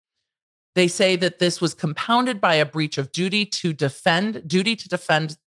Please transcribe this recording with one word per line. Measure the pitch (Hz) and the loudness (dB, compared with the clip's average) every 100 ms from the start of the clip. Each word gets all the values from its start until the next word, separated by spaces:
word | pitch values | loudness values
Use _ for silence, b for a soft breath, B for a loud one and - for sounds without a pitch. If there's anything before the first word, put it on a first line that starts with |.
| _ _ _ _ _ _ _ 185 | _ _ _ _ _ _ _ 2
They | 175 | 2
say | - 190 180 | 4 2 2
that | 180 - | 0 0
this | 175 170 | 0 0
was | 165 | -2
compounded | - 156 147 - 233 254 202 | -2 -4 -4 0 0 0 0
by | 196 156 | 2 2
a | 147 | 2
breach | 156 151 - | 0 -2 -4
of | 135 | -6
duty | - 185 208 208 | -4 -2 -2 -2
to | - 175 | -2 -4
defend, | 151 139 - 185 170 214 214 160 | -2 -2 0 0 2 0 -6 -2
duty | 180 196 226 | 0 0 -2
to | - | -6
defend | 180 - 156 156 - | -6 0 0 0 -8